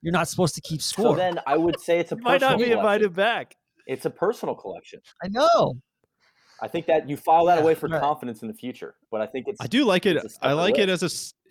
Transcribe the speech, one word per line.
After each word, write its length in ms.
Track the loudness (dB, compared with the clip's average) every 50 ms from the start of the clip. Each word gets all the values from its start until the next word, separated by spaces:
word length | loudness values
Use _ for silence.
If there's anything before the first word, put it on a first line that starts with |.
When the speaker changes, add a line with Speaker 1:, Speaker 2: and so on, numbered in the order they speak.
Speaker 1:
you're 100 | -6 -2
not 160 | 0 0 -2
supposed 260 | -2 0 0 0 0 0
to 60 | -4
keep 200 | -8 -8 -8 -6
Speaker 2:
So 220 | -6 -6 -2 2 2
Speaker 1:
score. 120 | 2 4
Speaker 2:
then 240 | 2 0 0 -2 -4 -2
I 80 | 0 0
would 220 | 2 2 2 0 -2
say 200 | -2 0 0 0
it's 120 | 0 -2
a 40 | -6
Speaker 3:
<laughs> 20 |
You 40 | -4
might 200 | 0 2 2 4
not 160 | 4 2 2
Speaker 2:
personal 100 | 2 2
Speaker 3:
be 40 | 2 2
invited 360 | 2 2 2 2 2 0 0 0
Speaker 2:
collection. 20 |
Speaker 3:
back. 400 | 0 0 0 0 -4 -6 -10 -18 _ _ _ _ _ _
Speaker 2:
It's 180 | -8 -8 -6 -4
a 40 | -6
personal 440 | -4 -2 -2 -2 -2 -2 -6 -8 -8
collection. 440 | -8 -10 -14 -14 -14 -16 -20 -20 -20 _ -20 _ _ -10
Speaker 1:
I 60 | -6
know. 460 | 0 2 4 4 4 4 2 0 -2 -6 -14 _ _ _ _ _ _ _ _ _ _ _ _ _ _ -12
Speaker 2:
I 60 | -10
think 180 | -8 -6 -4 0
that 220 | 0 0 0 0 -2
you 80 | -8
file 280 | -4 0 2 4 6 6
that 100 | 6 4
Speaker 1:
Yeah, 60 | 4 4
Speaker 2:
away 120 | 4 2
for 120 | 2 0
Speaker 1:
right. 140 | -4 -2 -2
Speaker 2:
confidence 400 | 0 -2 -2 -4 -6 -10 -10 -10
in 60 | -12
the 60 | -12 -12
future, 420 | -10 -12 -12 -10 -12 -14 -16 -16 _ _ _
but 100 | -6 -4
I 60 | -4
think 200 | -4 -6 -8 -8
it's 120 | -8 -8 -8
Speaker 4:
I 60 | -6
do 180 | -2 0 2 2
like 200 | 2 2 2 2
it. 100 | 0 0
Speaker 2:
it's 80 | 0 -2
a 20 |
Speaker 4:
I 220 | -6 -10 -4 -2 -2
Speaker 2:
separate 60 | 0
Speaker 4:
like 220 | 0 0 2 2
it 120 | 2 2 0
Speaker 2:
list. 140 | 0 -2 -2
Speaker 4:
as 80 | -4
a 20 | -6
s-, 200 | -8 -12 -14 -16 _ _ _